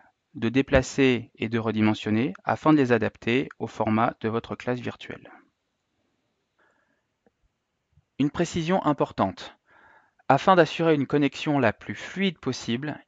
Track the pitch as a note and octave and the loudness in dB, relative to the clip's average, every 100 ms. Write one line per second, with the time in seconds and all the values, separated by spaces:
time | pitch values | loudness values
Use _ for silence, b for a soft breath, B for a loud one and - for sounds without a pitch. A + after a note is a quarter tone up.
0 | b b _ C#3+ A#2 B2+ C3+ C3+ B2+ - | b b _ -6 -2 0 2 2 2 2
1 | C3+ A#2+ A2 - A2 A#2 A2+ G#2+ A2 G#2+ | 2 2 -4 -10 -6 -4 -2 2 2 2
2 | A2 G#2+ C#3+ G3 - A2+ D#3 D3+ B2 A#2 | 0 -2 -2 -4 -4 -2 2 4 4 2
3 | G#2 - - B2 - - A2 - A2 A2 | 0 -4 -2 -2 -2 -8 -10 -4 0 2
4 | B2 - A2 A#2 - G#2 - B2 A#2+ - | 0 -2 -4 -4 -6 -10 -6 -6 -8 -12
5 | - - - - _ _ _ _ _ _ | -14 -16 -18 -20 _ _ _ _ _ _
6 | _ _ _ _ _ _ _ _ _ _ | _ _ _ _ _ _ _ _ _ _
7 | _ _ _ _ _ _ _ _ _ _ | _ _ _ _ _ _ _ _ _ _
8 | _ - C#3+ - E3+ F3+ D#3+ F#3 D3+ C#3+ | _ -2 -2 0 -4 -2 -2 0 0 0
9 | D3 - G2 - - - b b b b | -2 -2 -2 -4 -16 -20 b b b b
10 | b b b C#3 - F#3 D3+ - E3 D3+ | b b b 2 6 6 4 2 2 2
11 | B2+ D3 C#3+ - D#3 C#3+ A#2 - - G2+ | 2 2 0 -2 -2 2 2 0 -8 -12
12 | - F3+ G3 D#3+ C3 B2 - A#2+ D3+ C#3 | -10 -4 -4 -4 -6 -6 -4 -6 -6 -12